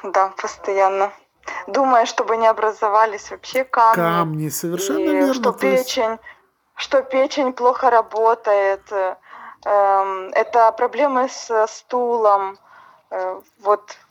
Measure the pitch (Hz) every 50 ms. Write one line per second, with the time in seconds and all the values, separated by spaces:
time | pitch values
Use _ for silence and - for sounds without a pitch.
0 | - 202 175 196 190 190 190 - - 214 - - - 208 196 196 190 190 196 196
1 | 196 202 - - _ _ _ _ - - - - - - 294 277 269 262 254 233
2 | 226 226 - - 262 - 226 226 226 220 220 214 220 214 202 - 226 208 202 214
3 | 220 220 196 - - - 196 - - - - 254 262 - - - 226 226 226 180
4 | 170 165 170 170 170 160 156 151 156 151 143 - - 170 175 180 190 - 285 320
5 | 330 320 302 285 277 269 262 254 233 247 214 - 262 269 262 254 254 - - 262
6 | 226 220 226 226 _ - - _ _ _ _ _ _ _ _ - - - 285 269
7 | 269 - 262 262 262 294 - 285 277 254 254 - 247 247 247 240 262 247 240 233
8 | 220 226 - 220 226 226 233 233 - 220 202 202 196 196 196 196 _ - 214 196
9 | 190 185 - - _ - - - - - - _ - - 208 202 196 196 196 196
10 | 196 196 190 190 185 190 - - 220 220 - 240 226 226 220 - 240 240 - 226
11 | 294 285 262 254 254 262 - - - - 233 220 220 220 - - - - 254 247
12 | 247 240 240 233 220 208 202 196 196 190 196 _ _ _ - - - - _ _
13 | _ - 196 190 185 185 190 196 - _ _ _ 208 202 208 - _ - - -
14 | _ _